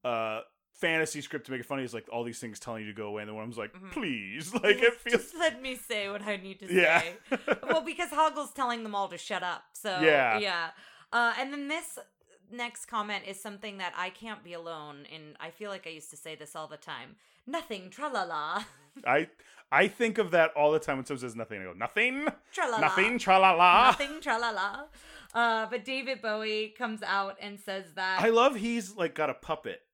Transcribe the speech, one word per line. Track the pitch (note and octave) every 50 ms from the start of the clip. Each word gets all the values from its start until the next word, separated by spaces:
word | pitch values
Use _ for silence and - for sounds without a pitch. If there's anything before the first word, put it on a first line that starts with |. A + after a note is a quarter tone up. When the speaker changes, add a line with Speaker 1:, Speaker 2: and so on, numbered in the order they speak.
| -
Speaker 1:
uh, | B2+ A#2 A2+ A2+ A2 G#2+ A2+ - _ _ _ _ _ _
fantasy | - - E3 E3 D#3+ D#3 D#3 - D3
script | C3+ - D#3 C#3 -
to | -
make | C3 B2+
it | A#2
funny | - C#3 C3+ C3
is, | A#2+ A#2
like, | A2 G#2+ -
all | - A#2 A#2+
these | A#2+ A2+ -
things | - A2+ G#2 -
telling | - B2 A2+ A2+ G#2+
you | G#2
to | G2+
go | A2 G#2+
away, | G#2 G#2 G#2+
and | G#2+ G#2+
the | G#2+
one | G#2+ G#2+
was | A#2+ A#2
like, | A#2 G#2 G#2+ -
Speaker 2:
Mm-hmm. | F#3 F#3+ F#3+
Speaker 1:
"Please." | - D#4 A3+ D#3+ B2+ A2 G2 F#2+ G#2+ C#3+ D#3+ F3 G#3+
<laughs> | A#3 -
Like, | G#3 G3+
it | -
Speaker 2:
Just, | A3 A#3+ A#3+ -
Speaker 1:
feels | - A#3 A#3+ - -
Speaker 2:
just | - -
let | E4 E4+ D#4+ A#3 B3
me | C4 C4 B3+
say | - - - A#3 G#3+ G3+ G3
what | G3+ G3+
I | G3+ G#3+ G#3
need | F#3+ F#3 G3 F#3+ -
to | F#3+ F3+ F3
Speaker 1:
Yeah. | F#3 E3+ D#3 E3 E3
Speaker 2:
say. | E3 E3+ F#3 G#3+ _ - C4+ - - - - - -
Well, | C4+ D#4+ D#4+
because | D#4+ E4 D#4 - F4 -
Hoggle's | D#4 C#4+ D#4 D#4 C#4 D4 C#4+ - -
telling | C#4 C4 A#3+ A#3+ A#3 A3+
them | G#3+ G#3
all | G3+ G3 F#3
to | F3
shut | E3+ - - G#3+ F3+ F3+
up, | F3+ E3+ - - _ _
so, | - - G#3+ F#3 F3+
Speaker 1:
Yeah. | D#3 D#3+ D3+ C#3 B2+ A#2 A2 G#3+
Speaker 2:
yeah. | G#3 G3 F3+ E3+ E3 D#3+ - - - - - - - _
Uh, | - A#3 A#3+ A#3 A3+ B3
and | C4 C4+
then | C#4+ C#4+ C#4+
this | C#4 D4+ E4+ E4 - - - - _ _ _ _ _ _ _ G3 _
next | G#3+ A#3+ A#3+ A#3+ - - -
comment | - A#3+ A3 G#3 G#3 G#3 F#3+ -
is | G3 G3 F#3+
something | - G#3+ G3+ G3 A3 G#3+ G3
that | G3 F#3 F3 -
I | - F3+ F#3+
can't | F#3 - A3 A3+ G#3+ - -
be | E3+ E3+
alone | E3+ E3+ E3 E3 D#3 D3 D3 C#3+ C#3 C#3+ - D#3
in. | D#3+ D3+ D3+ D3 -
I | D3 E3
feel | E3 _ G#3+ G3+
like | G3 F#3+ -
I | E3
used | E3 D#3 D3+ -
to | -
say | D3 - D#3+ D#3
this | D3 D3+ D3 -
all | E3 D#3
the | D3 D#3
time. | D3 - - D3 A#2+ B2 - - _ _ _ _ _ _
"Nothing, | A#3+ C#4+ E4 - - A3+ F#3+ F#3 F#3
tra-la-la." | - - D4 D4+ B3+ G#3 F#3 F3 E3 D3+ D3 D#3 F3 G3+ A3+ - - _ _
<laughs> | _ _ - -
Speaker 1:
I, | A#2+ B2+ D3+ E3+ - _ _ _ - - - - _
I | C3+ C#3+ F#3+
think | G3 - - A#3 A3+ A3
of | A3+ G#3 F3
that | E3 E3+ D#3+ D#3+ -
all | D3+ D3 D3+
the | D#3 D#3
time | D#3 - C#3+
when | C3+ B2
someone | - C#3+ B2
says | B2+ B2 A2
"nothing," | A#2 A2+ - A2 G2
I | F#2
go, | F#2 E2+
"Nothing? | F2+ A2+ - - G#3 A#3 B3+ C4 C#4 D4+ D#4 - - _ _ -
Speaker 2:
Tra-la-la. | G4 E4+ C4 A#3 G#3+
Speaker 1:
Nothing, | G#3 - F#3+ F#3 G3 A3 B3 A#3+
tra-la-la." | - G3 F#3+ F#3+ F#3+ F#3+ F3 E3 F3+ F3+ F3 G#3 B3
Speaker 2:
Nothing, | C4 - - C#4+ C#4+ D4+ D#4+
tra-la-la. | - D4 A3+ A3+ A#3 A#3 G#3+ F#3+ F#3+ G3+ G#3 C4 D4 D#4 - - - - - - - - -
Uh, | A#3 A#3+ A#3 A3+ A3+ A3 -
but | A#3+ A#3 G3+
David | C4 C4 C4 C4 B3+ C4 G#3+
Bowie | - A3 G#3+ G#3+ G#3+ G#3+ G#3+ G#3+ A3 G#3+ G#3+
comes | - B3+ A3+ A3 G#3+ G#3
out | F#3 F#3+ G3 G3 G3 G3 -
and | F#3+ G#3 G3+ G3+
says | - - F#3+ G3 F#3+ E3+ D3+
that | F#3 F#3 F#3 F#3+ F#3
Speaker 1:
I | G3+ A3+
love | A3+ A#3 B3 C#4 C4+
he's, | G#3+ G#3 A#3 A#3 A#3 G3+ F#3 G#3
like, | G#3 F3 D#3+ -
got | - D#3 C#3+
a | B2+
puppet. | - - - D#3+ D#3 - A2+ F2 - _ _